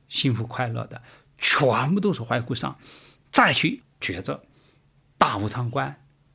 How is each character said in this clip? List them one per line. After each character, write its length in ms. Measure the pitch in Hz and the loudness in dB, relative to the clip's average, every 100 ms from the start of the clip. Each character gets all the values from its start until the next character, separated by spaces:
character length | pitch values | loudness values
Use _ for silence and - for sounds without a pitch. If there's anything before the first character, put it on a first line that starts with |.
| - | -10
幸 260 | - 143 | -2 0
福 140 | 117 113 | 0 -4
快 220 | - 123 | -6 -6
乐 180 | 113 113 | -6 -10
的， 160 | - - - _ - | -14 -20 -20 _ 0
全 560 | - - 143 107 131 | 4 4 4 2 2
部 60 | 196 | 0
都 140 | 196 | 0
是 100 | 127 | -2
坏 160 | 113 117 | -2 -4
苦 160 | 120 123 | -2 -4
上， 240 | 139 - - - - _ _ | -6 -8 -18 -20 -20 _ _
再 220 | - 214 | 2 4
去 320 | 143 156 - _ - | 4 0 -2 _ -10
抉 220 | - 92 | -8 -6
择 240 | 92 143 - _ _ _ _ _ _ - | -8 -8 -12 _ _ _ _ _ _ 0
大 200 | - 104 | 0 0
无 120 | 104 | -4
常 200 | 123 123 | -4 -6
观 320 | 131 135 143 _ _ _ | -4 -6 -8 _ _ _